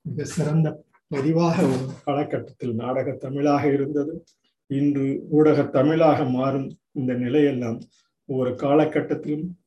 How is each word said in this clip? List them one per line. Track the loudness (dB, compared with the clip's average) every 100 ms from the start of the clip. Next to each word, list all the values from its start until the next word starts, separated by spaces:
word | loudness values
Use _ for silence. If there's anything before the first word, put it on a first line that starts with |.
மிக | -10 -8 -6
சிறந்த | -4 0 2 0 -2 _ _ _
பதிவாக | -2 0 2 2 2
ஒரு | 2 0 -4 -8
காலகட்டத்தில் | -4 -4 -2 -6 -8 -10 -6 -4
நாடக | -4 -4 -4
தமிழாக | -8 -8 -2 0 2 2
இருந்தது. | 0 0 -2 -4 -8 _ _ _ _ _
இன்று | 0 0 0 -2 -4 0
ஊடக | 4 6 4 2
தமிழாக | 2 2 4 4 4 0
மாறும் | 0 0 -2 -6 -12 _
இந்த | -6 -4
நிலையெல்லாம் | -2 0 2 2 2 -4 -6 -10 _ _ _ -6
ஒவ்வொரு | -2 -2 -2
காலகட்டத்திலும் | 2 4 4 0 -2 -6 -4 -6 -6 -12